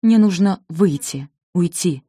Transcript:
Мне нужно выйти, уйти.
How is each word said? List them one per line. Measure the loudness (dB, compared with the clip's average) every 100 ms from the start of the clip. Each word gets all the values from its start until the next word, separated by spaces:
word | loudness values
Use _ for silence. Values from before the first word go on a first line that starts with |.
Мне | 4 4
нужно | 4 2 0 -2 _
выйти, | 0 0 0 -8 -12 -14 _ _
уйти. | -4 -4 -2 -4 -4